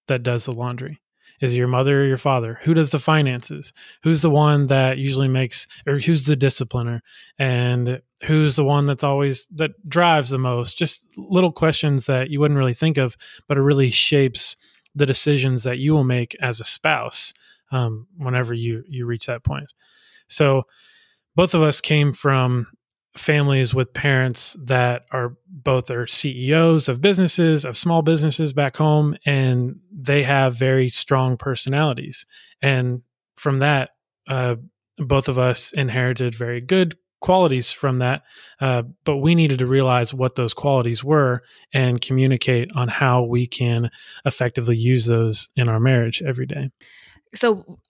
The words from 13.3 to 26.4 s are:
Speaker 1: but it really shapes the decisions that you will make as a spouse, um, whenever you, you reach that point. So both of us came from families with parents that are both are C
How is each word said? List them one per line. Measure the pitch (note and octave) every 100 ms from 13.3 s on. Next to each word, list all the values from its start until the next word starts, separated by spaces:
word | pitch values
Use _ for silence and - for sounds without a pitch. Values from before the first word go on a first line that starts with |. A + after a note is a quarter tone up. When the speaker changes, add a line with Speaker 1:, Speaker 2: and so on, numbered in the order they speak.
| - _
Speaker 1:
but | C#3
it |
really | C#3 C#3 C3
shapes | A2 - D3 C3+ - - - _ _ _
the | C#3+ C#3
decisions | C3+ - C#3+ C3+ B2+
that | B2 B2+
you | C#3
will | D#3
make | B2+ B2 A#2+ -
as | B2+ A2+
a |
spouse, | A2+ - D#3 C#3+ A2+ - - - _ _ _
um, | C3 A#2 A2 A#2 F#3
whenever | C3+ B2+ A#2+
you, | A#2 A#2 A2+ D#3
you | C3
reach | A#2+ A#2 -
that | A#2+
point. | - C#3+ D3 _ _ _ _ _ _
So | - D3 C3+ - _ _ _ _ _ _
both | - F3+
of | E3+
us | D#3 -
came | - D3+ C#3+
from | - C#3+ C3+ B2+ B2 A2+ _ _ _ _ -
families | - D3 C#3+ C3+ B2
with | C3 B2
parents | - D3 C3 C3 A#2+ - -
that | B2+ B2+ B2 B2 _
are | C3 A#2+ B2 _
both | F3 C3+ C3 -
are | B2 A#2
C | - C#3+ B2+